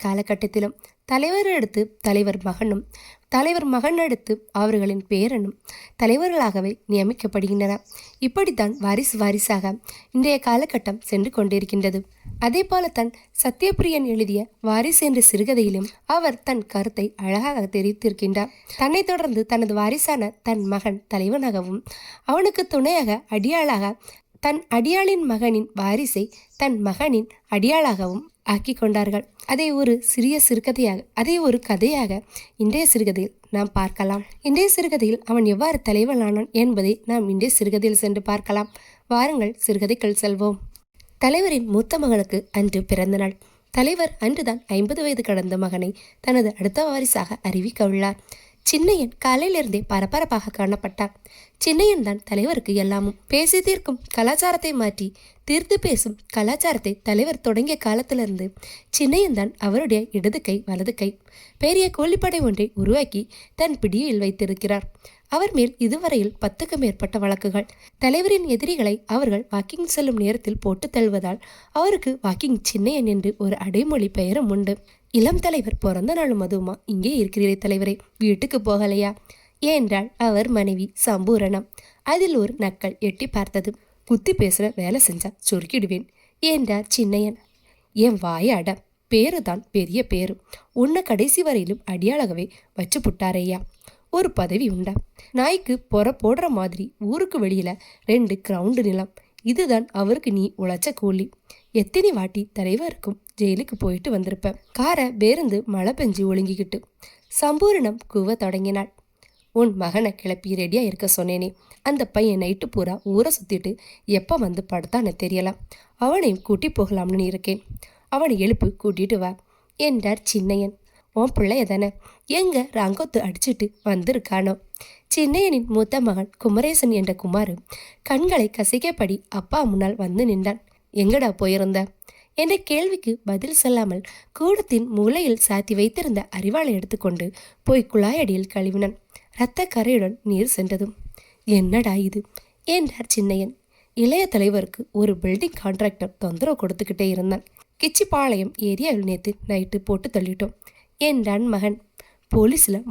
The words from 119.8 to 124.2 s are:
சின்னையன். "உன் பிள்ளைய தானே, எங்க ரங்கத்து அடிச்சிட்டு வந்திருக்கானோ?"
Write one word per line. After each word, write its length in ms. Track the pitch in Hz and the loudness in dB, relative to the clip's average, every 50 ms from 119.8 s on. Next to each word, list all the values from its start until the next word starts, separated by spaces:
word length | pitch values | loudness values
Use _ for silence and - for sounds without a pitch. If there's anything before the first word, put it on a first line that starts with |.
| 294 302 262 226 202 202 214 220 - - - | 0 0 0 0 0 -2 -2 -2 -4 -2 -2
சின்னையன். 400 | 208 185 196 196 202 202 196 202 _ _ _ _ _ _ _ _ | 0 0 0 0 0 -2 -4 -6 _ _ _ _ _ _ _ _
"உன் 180 | 220 233 262 - - | 0 0 2 2 2
பிள்ளைய 240 | 302 294 233 269 226 | 2 2 2 2 0
தானே, 280 | 180 196 196 202 202 196 - - - - _ _ | 0 0 0 0 -2 -4 -8 -18 -20 -20 _ _
எங்க 420 | - 285 349 381 370 320 254 254 277 - | -2 0 0 2 2 2 0 -2 0 -2
ரங்கத்து 440 | 220 202 190 196 - - - - 220 | -2 0 0 -2 -2 -6 -2 -2 -2
அடிச்சிட்டு 560 | - 190 170 - - 269 226 - 208 208 - _ _ | -2 -2 -4 -4 -2 -2 0 -2 -2 -4 -6 _ _
வந்திருக்கானோ?" 760 | 208 196 185 175 226 262 240 | -2 0 0 0 0 -2 -2